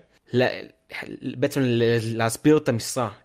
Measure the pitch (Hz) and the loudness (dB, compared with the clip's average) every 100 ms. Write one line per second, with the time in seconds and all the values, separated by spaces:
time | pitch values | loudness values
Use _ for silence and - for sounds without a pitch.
0 | _ _ _ 123 127 - - _ _ - | _ _ _ 0 0 -2 -12 _ _ -14
1 | - - 131 123 139 143 131 117 117 117 | -14 -12 -10 -4 -2 0 0 2 2 2
2 | 110 113 113 - 151 151 151 117 - - | 0 -2 -2 2 4 4 4 -2 -4 -4
3 | 113 - | -4 -6